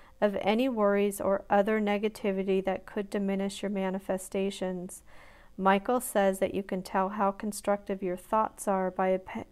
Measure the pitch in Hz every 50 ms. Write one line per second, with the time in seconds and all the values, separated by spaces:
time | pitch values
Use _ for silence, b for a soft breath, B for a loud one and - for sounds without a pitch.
0 | B B B - 202 208 196 - - 196 214 226 262 269 240 214 208 202 202 202
1 | 202 208 196 - - 190 196 - - - 202 202 202 220 220 220 208 202 208 202
2 | 214 208 208 - - 202 190 196 190 196 190 190 185 190 185 - - - - 214
3 | 196 202 - 208 196 196 196 190 196 196 196 - 208 196 208 190 190 185 185 196
4 | - - 190 190 - - - 196 190 196 196 - 190 185 185 180 180 190 - -
5 | - B B B B B B B B B B - 190 190 196 196 196 - 247 247
6 | - - - 208 196 196 190 190 196 - - 196 196 - 196 185 185 - - 190
7 | 190 190 208 214 202 196 196 - 226 208 202 - - 208 202 202 - - 196 190
8 | 196 180 180 185 - - 220 220 220 - - - - 214 190 190 185 185 185 -
9 | 190 185 190 185 190 - - 226 - -